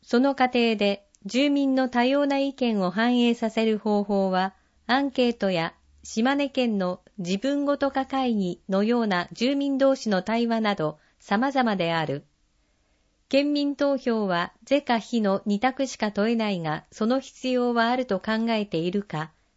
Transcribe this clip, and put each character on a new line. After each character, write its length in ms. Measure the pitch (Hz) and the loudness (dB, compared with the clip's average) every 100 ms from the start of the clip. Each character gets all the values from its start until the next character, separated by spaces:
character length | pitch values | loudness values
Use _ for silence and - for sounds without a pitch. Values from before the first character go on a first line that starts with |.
そ 180 | - 240 | 0 2
の 140 | 277 | 2
過 140 | 269 254 | 2 2
程 280 | 247 233 214 | 2 2 2
で 300 | 202 202 _ _ 202 | 0 0 _ _ -4
住 240 | 240 285 | 0 2
民 240 | 285 277 | 2 2
の 140 | 262 262 | 2 0
多 160 | 247 | 2
様 200 | 247 277 285 | 2 2 2
な 120 | 277 | 0
意 160 | 277 | -2
見 260 | 269 240 214 | -2 -2 0
を 80 | 185 | 0
反 260 | 180 233 247 | 0 0 2
映 160 | 240 | 2
さ 160 | 233 226 | 2 -2
せ 160 | 220 220 | 0 0
る 120 | 214 | 0
方 260 | 214 208 | 0 0
法 260 | 202 202 190 | 0 0 2
は、 240 | 185 190 _ _ _ - | 0 -2 _ _ _ -2
ア 140 | 247 | 0
ン 100 | 277 | 0
ケ 200 | 254 247 | 0 0
ー 20 | |
ト 180 | 233 196 | 0 -2
や 240 | 180 165 - _ _ | 0 -2 -8 _ _
島 320 | - - 240 277 | -10 -2 0 0
根 140 | 285 | -2
県 280 | 277 240 208 | 0 0 0
の 220 | 180 180 _ - | -2 -4 _ -10
自 200 | 175 196 | -4 -2
分 260 | 262 285 | 0 -2
ご 120 | 285 285 | 0 0
と 140 | 277 | 0
化 160 | 269 269 | -2 -4
会 300 | 269 262 220 | -2 0 0
議 240 | 185 - - | -2 -4 -2
の 160 | 190 | 0
よ 160 | 214 240 | 2 0
う 60 | 226 | 0
な 200 | 180 170 | -2 -4
住 240 | 165 233 277 | -4 -2 0
民 200 | 277 269 | -2 2
同 200 | 269 269 | 2 2
士 120 | 220 | 0
の 140 | 190 | -2
対 240 | 180 226 233 | 0 -2 0
話 140 | 226 | 0
な 160 | 220 202 | 0 0
ど 240 | 156 - _ _ | -2 -4 _ _
様 320 | - 208 269 | -4 0 0
々 240 | 269 247 | 2 0
で 180 | 202 170 | 2 0
あ 140 | 165 156 | 0 -2
る。 180 | 143 - _ _ _ _ _ _ _ _ _ _ | -6 -8 _ _ _ _ _ _ _ _ _ _
県 240 | 269 285 | 0 2
民 220 | 294 285 | 0 -2
投 220 | 285 285 277 | 0 0 0
票 320 | 262 226 202 | -2 -2 0
は 240 | 175 180 _ | -2 -2 _
是 200 | - 277 | -2 -2
か 180 | - 233 | 2 -2
非 200 | - 240 | 0 -2
の 220 | 208 196 - | 0 0 0
二 120 | 202 | 0
択 300 | 254 262 269 | 0 -2 -6
し 80 | - | -2
か 160 | 214 | -4
問 180 | 208 208 | 0 0
え 60 | 233 | 0
な 140 | 214 | -2
い 100 | 190 | -2
が、 240 | 160 151 - | -4 -6 -8
そ 140 | - 220 | -4 0
の 120 | 262 | 0
必 300 | 262 - 254 | -4 -8 -2
要 260 | 254 247 | 0 0
は 140 | 233 226 | 0 0
あ 80 | 254 | 0
る 100 | 254 | -2
と 140 | 190 | -2
考 260 | - 220 226 | -2 -2 0
え 160 | 220 208 | -2 -2
て 120 | 165 | -2
い 100 | 170 | -2
る 100 | 196 | -4
か、 300 | 196 156 156 _ _ | -4 -8 -8 _ _